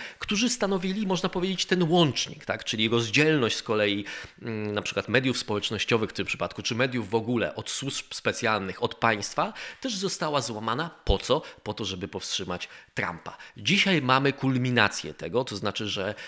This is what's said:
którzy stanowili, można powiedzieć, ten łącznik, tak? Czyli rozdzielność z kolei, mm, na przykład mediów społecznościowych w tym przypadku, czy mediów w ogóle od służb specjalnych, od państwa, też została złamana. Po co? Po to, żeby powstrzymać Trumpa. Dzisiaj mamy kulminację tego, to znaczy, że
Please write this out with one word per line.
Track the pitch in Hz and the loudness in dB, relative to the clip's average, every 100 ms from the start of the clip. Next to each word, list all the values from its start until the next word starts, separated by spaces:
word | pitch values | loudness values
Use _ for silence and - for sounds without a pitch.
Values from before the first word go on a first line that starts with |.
| - - | -6 -10
którzy | - 202 240 | -4 0 0
stanowili, | 240 196 196 190 190 202 | 0 0 0 -2 -2 0
można | 180 185 | 0 0
powiedzieć, | 185 185 180 - | 0 0 0 0
ten | 180 | 2
łącznik, | 170 175 160 - - - - | 6 6 6 4 -4 -6 -6
tak? | 107 | -4
Czyli | - 107 110 | -2 2 4
rozdzielność | 117 113 104 156 156 113 - | 4 4 4 6 6 4 0
z | |
kolei, | - 110 104 101 101 - - - | 0 2 2 2 -4 -10 -14 -12
mm, | 120 110 104 | -8 -6 -4
na | 104 | -2
przykład | 95 - - | -2 -4 2
mediów | 113 131 120 | 2 2 0
społecznościowych | - 104 - 107 - 117 107 | -2 -2 -2 -2 2 2 2
w | |
tym | - 95 | -4 -4
przypadku, | 127 87 - | -4 -4 -4
czy | - 113 | -4 0
mediów | 131 123 101 | 0 -2 -2
w | 113 | -2
ogóle | 110 123 87 - | 0 0 0 -4
od | - | -6
służb | - 135 - - | -6 -4 -6 -8
specjalnych, | - - 101 117 107 95 92 | -6 -4 -2 0 0 -2 -2
od | - - | -4 2
państwa, | 117 107 98 - 185 - - - | 2 2 -2 -2 -4 -4 -14 -8
też | 269 202 | -6 -4
została | 190 - 160 147 | -4 -2 0 0
złamana. | 123 107 113 120 165 - - | 0 -2 -2 -2 -4 -2 2
Po | 98 | 2
co? | - 139 - - | 4 0 0 -12
Po | - | -8
to, | 104 104 | -6 -6
żeby | 92 92 | -6 -6
powstrzymać | 98 - - 92 90 - - - | -8 -6 -6 -4 -6 -8 -16 -12
Trumpa. | - 92 87 - - - - | -6 -4 -6 -10 -14 -16 -6
Dzisiaj | 104 196 196 175 | 0 2 4 4
mamy | 127 131 139 | 4 4 4
kulminację | - 135 127 127 120 101 - 78 | 2 2 2 2 4 4 2 -8
tego, | 73 76 104 | -8 -4 -2
to | 131 101 | -2 -4
znaczy, | 104 - 107 | -4 -4 -4
że | 98 98 104 | -4 -4 -6